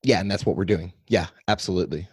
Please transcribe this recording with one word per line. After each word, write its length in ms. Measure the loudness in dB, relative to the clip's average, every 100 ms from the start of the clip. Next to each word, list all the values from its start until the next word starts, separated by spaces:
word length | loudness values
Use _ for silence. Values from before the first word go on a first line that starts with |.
Yeah, 200 | 2 2
and 100 | 2
that's 140 | 0 0
what 100 | 0
we're 100 | 0
doing. 280 | 0 -2 -14 0
Yeah, 200 | 0 0 -4 -2
absolutely. 580 | -2 0 -2 -2 -4 -8